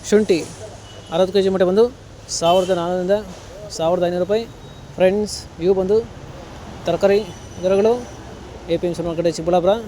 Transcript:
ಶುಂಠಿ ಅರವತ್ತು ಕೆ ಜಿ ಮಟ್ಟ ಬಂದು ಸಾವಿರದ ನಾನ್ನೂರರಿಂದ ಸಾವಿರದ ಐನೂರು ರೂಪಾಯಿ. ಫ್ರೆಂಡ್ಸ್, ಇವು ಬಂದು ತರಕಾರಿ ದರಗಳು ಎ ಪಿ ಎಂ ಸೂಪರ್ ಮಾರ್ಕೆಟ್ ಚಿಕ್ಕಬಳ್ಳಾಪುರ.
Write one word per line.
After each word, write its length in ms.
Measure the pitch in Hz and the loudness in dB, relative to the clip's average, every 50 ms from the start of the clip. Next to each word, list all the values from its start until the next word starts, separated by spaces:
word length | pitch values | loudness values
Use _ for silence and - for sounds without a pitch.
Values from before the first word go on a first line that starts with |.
| - - | 0 4
ಶುಂಠಿ 280 | 208 208 214 - 190 156 - - - - - - - - - - - - - - - | 4 4 4 4 2 2 2 -6 -10 -14 -14 -16 -16 -18 -20 -20 -20 -20 -12 -4 0
ಅರವತ್ತು 200 | 170 190 185 190 | 0 0 2 2
ಕೆ 60 | 202 190 | 2 2
ಜಿ 60 | 190 190 | 2 2
ಮಟ್ಟ 100 | 185 185 175 | 2 2 4
ಬಂದು 140 | 185 208 233 247 262 - - - - - - - - - | 6 4 4 4 2 -10 -20 -20 -20 -20 -12 -8 -6 0
ಸಾವಿರದ 340 | 170 165 175 190 185 180 190 175 | 2 4 4 4 4 2 0 0
ನಾನ್ನೂರರಿಂದ 380 | 170 175 180 185 180 180 202 214 208 185 180 - - - - - - 156 - | 0 -2 -2 -2 2 2 0 0 0 -8 -14 -16 -16 -16 -16 -16 -14 -12 -6
ಸಾವಿರದ 300 | - 160 165 180 180 175 175 | -2 0 0 2 2 2 0
ಐನೂರು 160 | 180 180 180 | 0 0 0
ರೂಪಾಯಿ. 180 | 180 208 226 233 226 - - - - - - - - - | 0 0 0 0 -4 -14 -18 -18 -18 -18 -18 -18 -16 0
ಫ್ರೆಂಡ್ಸ್, 400 | - 180 185 196 208 214 196 - - - - - - 165 | 4 4 4 4 2 -2 -4 -6 -10 -12 -14 -10 -2 2
ಇವು 80 | 185 196 185 | 2 2 2
ಬಂದು 160 | 185 185 208 220 233 220 - - - - - - - - - - - - - - - | 2 2 2 2 0 -2 -12 -16 -16 -16 -16 -16 -16 -16 -16 -16 -16 -16 -16 -6 -2
ತರಕಾರಿ 340 | - 170 165 196 196 202 208 214 175 - - - - - - 180 | -2 0 2 4 4 4 4 2 -2 -12 -16 -16 -16 -12 -4 0
ದರಗಳು 280 | 185 196 196 208 220 240 247 240 - - - - - - - - - - - - 180 | 2 2 4 4 4 2 2 -2 -12 -16 -16 -16 -16 -16 -16 -16 -16 -16 -16 -4 -4
ಎ 40 | 165 165 | -2 -2
ಪಿ 60 | - 175 | 0 -2
ಎಂ 60 | 165 | -2
ಸೂಪರ್ 120 | 156 170 170 | -2 -4 -4
ಮಾರ್ಕೆಟ್ 200 | 165 160 170 170 160 | -2 0 0 0 0
ಚಿಕ್ಕಬಳ್ಳಾಪುರ. 360 | - 160 175 180 180 170 185 202 233 220 | 0 0 2 2 4 4 4 2 2 -2